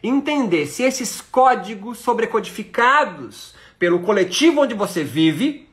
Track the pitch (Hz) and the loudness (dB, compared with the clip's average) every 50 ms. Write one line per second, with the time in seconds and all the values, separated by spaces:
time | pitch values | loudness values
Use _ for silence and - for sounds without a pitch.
0 | - 214 262 277 277 311 302 294 254 202 170 160 147 139 - - 247 262 254 - | -2 0 0 0 0 0 -2 -2 0 0 0 0 0 -4 -4 0 0 0 0 -2
1 | 254 - - - - _ - 254 262 262 247 208 180 202 226 196 196 240 233 - | -8 -8 -8 -12 -14 _ 2 4 4 6 4 2 -2 -10 -12 -12 -12 -14 -14 -6
2 | - 247 226 208 226 220 - 220 196 - - - 208 - - - 233 247 277 302 | -4 -2 0 0 -2 0 -2 -4 -4 -4 -10 -12 -12 -6 -2 2 2 4 4 4
3 | 285 208 180 147 127 107 - - - - - - - - _ _ 175 175 175 175 | 2 0 -4 -14 -16 -16 -16 -20 -20 -20 -20 -20 -20 -20 _ _ 0 2 2 0
4 | 175 208 208 196 185 185 - - 285 330 294 294 285 240 233 196 202 185 - 175 | 2 0 2 2 0 0 0 2 2 4 4 4 0 0 0 -4 -4 -4 -4 -6
5 | 147 123 113 151 160 160 151 147 247 311 285 - - _ | -6 -4 0 2 2 2 2 0 -2 -4 -4 -6 -16 _